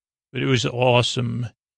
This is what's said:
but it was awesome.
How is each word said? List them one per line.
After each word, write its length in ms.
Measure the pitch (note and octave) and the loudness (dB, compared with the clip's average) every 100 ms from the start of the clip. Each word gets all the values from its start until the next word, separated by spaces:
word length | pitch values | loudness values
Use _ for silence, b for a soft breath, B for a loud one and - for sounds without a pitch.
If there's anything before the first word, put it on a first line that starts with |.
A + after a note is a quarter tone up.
| _ _ _ | _ _ _
but 80 | B2+ | -6
it 60 | C#3 | -2
was 180 | B2+ C#3 | 0 0
awesome. 840 | B2 B2+ A#2+ A#2+ B2 A#2+ A#2+ A#2+ _ _ | 0 4 4 2 -2 -4 -6 -8 _ _